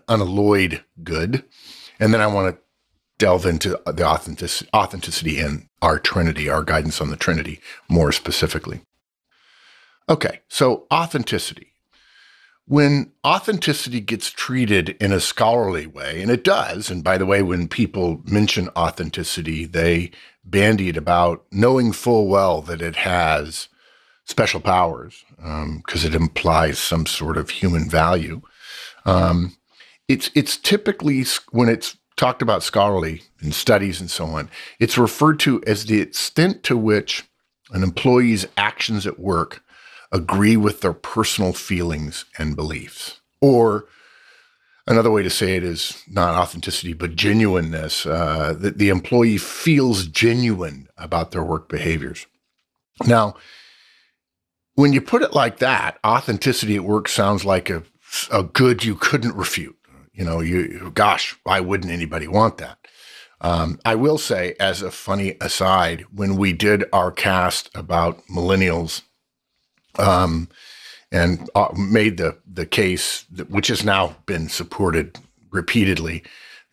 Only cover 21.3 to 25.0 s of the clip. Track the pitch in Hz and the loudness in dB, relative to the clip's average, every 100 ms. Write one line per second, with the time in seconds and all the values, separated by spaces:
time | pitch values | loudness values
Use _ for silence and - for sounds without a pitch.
21.3 | 82 _ 98 117 131 117 101 123 113 101 | 0 _ 2 4 4 2 0 2 2 4
22.3 | 98 95 80 78 85 85 80 95 90 80 | 4 4 0 -4 -8 -6 -4 -2 0 2
23.3 | 76 76 80 - _ _ _ _ _ - | 0 -4 -10 -14 _ _ _ _ _ -6
24.3 | - 110 95 101 90 85 64 | -2 0 0 2 2 2 -2